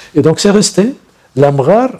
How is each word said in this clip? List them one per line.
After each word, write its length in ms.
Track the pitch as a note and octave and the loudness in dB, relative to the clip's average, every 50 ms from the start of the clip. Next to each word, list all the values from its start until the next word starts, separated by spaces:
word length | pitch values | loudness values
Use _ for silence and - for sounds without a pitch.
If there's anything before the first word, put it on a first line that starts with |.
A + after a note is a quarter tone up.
| - - - | -20 -6 -2
Et 80 | D#3 | 0
donc, 180 | - D#3 D#3+ - | 0 0 0 0
c'est 100 | - G#3 | 0 0
resté. 440 | F#3+ G#3 G3+ - - - G3+ A#3+ C#4 - _ _ _ _ _ _ _ | 2 2 0 0 -2 -2 -2 -2 -4 -10 _ _ _ _ _ _ _
L'amrar, 540 | C3 C#3 C#3+ C#3 C#3 B2+ D3 F#3+ A3+ B3+ B3+ B3+ | 0 0 0 0 0 0 0 0 0 0 -2 -6